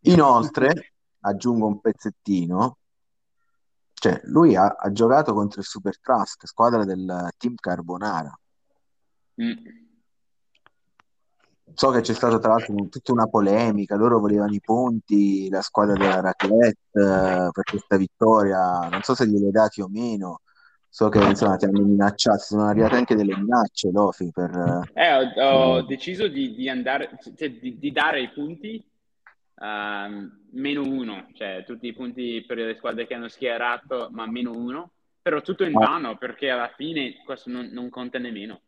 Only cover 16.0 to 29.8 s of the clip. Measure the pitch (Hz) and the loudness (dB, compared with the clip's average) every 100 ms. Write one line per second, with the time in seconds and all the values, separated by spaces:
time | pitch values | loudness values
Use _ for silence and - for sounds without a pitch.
16 | 98 92 92 - 98 110 120 104 _ 104 | 2 0 -2 -2 2 2 2 -4 _ 2
17 | 101 95 95 92 90 85 98 101 - 98 | 2 4 2 0 -2 -4 -6 -6 0 0
18 | 95 _ 110 110 101 95 92 90 85 95 | 0 _ 4 4 4 2 0 0 -4 -6
19 | - 131 120 104 101 101 107 - 95 101 | -2 0 2 2 2 2 2 0 -8 -6
20 | 120 107 92 85 _ _ _ _ _ - | -6 -6 -8 -12 _ _ _ _ _ 0
21 | 110 107 98 101 107 92 104 101 101 101 | 2 6 4 4 2 2 2 2 4 4
22 | 101 101 - 101 - 104 104 104 110 123 | 2 2 2 2 0 0 2 4 4 2
23 | 123 110 101 95 101 123 107 - 98 92 | 2 2 2 0 0 2 0 -2 -2 2
24 | 101 - 90 82 87 90 87 87 90 - | 0 0 -8 -4 -4 -2 -2 -2 -6 0
25 | 170 139 127 110 135 135 131 131 123 139 | 2 2 0 0 4 4 4 2 0 -6
26 | - 180 208 139 131 110 131 127 123 139 | -6 -4 -4 -2 -6 -6 -6 -4 -2 -4
27 | 139 - - - 151 117 127 117 143 139 | -4 -12 -20 -10 -10 -8 -14 -10 -8 -2
28 | 151 151 123 - 147 170 214 220 _ _ | 0 0 -6 -8 -12 -10 -14 -14 _ _
29 | _ _ - _ _ _ 104 104 | _ _ -20 _ _ _ -10 -8